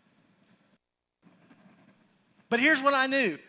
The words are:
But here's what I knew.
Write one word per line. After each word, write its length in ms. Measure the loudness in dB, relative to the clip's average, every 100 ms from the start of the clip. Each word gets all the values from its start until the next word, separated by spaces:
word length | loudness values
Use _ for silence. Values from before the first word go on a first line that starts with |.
| _ _ _ _ _ _ _ _ _ _ _ _ _ _ _ -20 -20 _ _ _ _ _ _ _ _
But 100 | 0
here's 240 | 2 2
what 100 | 0
I 140 | 0 0
knew. 320 | -2 -2 -6